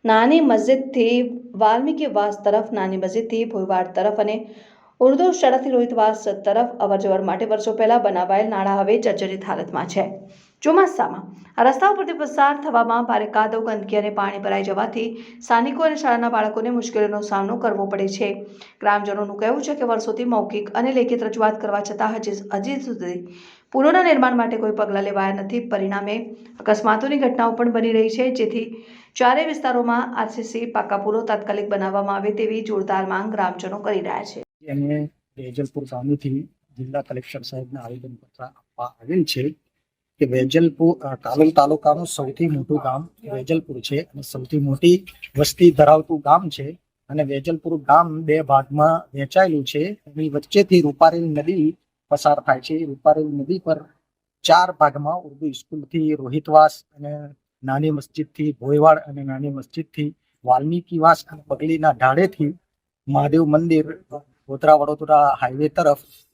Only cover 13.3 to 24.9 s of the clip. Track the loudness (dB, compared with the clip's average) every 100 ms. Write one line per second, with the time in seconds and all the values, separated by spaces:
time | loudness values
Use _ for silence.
13.3 | 0 0 -2 -4 -6 -2 -2 -2 -4 -4
14.3 | -4 -4 -4 -2 -4 -4 -4 -8 -8 -18
15.3 | -20 0 0 0 0 0 0 0 0 0
16.3 | 0 -2 -2 -4 -4 -4 -2 -2 -2 -4
17.3 | -4 -2 -2 -2 -2 -4 -4 -4 -4 -6
18.3 | -6 -12 -20 -20 _ 0 0 -2 -6 -6
19.3 | -4 -2 -2 -4 -4 -2 -2 -2 -4 -2
20.3 | -2 -2 -6 -6 -2 0 0 0 -2 -4
21.3 | 0 0 0 -4 -4 -4 -4 -4 -2 -6
22.3 | -8 -6 -6 -4 -6 -8 -8 -8 -10 -12
23.3 | -20 -20 _ _ 2 4 4 4 4 4
24.3 | 2 0 -2 -2 -2 -2